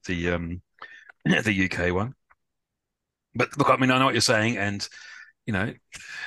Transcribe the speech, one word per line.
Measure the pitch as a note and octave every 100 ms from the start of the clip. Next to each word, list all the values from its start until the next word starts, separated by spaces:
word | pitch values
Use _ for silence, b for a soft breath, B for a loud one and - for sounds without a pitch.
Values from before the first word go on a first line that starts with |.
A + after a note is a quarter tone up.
| -
the, | F2+ E2+
um, | F2 E2+ F2 - _ B B
<clears throat> | B -
the | - - -
U | G2 F#2+
K | - F2
one. | F2+ A2+ - _ _ _ _ _ _ _ _ _ _ _
But | A2+ B2 -
look, | C#3
I | C3
mean, | C3
I | B2+
know | C3+
what |
you're | A#2+
saying, | A#2+ A2+ A2 A#2+
and, | G2+ G2+ - B B B B _ -
you |
know, | G2+ G#2 - _ B B B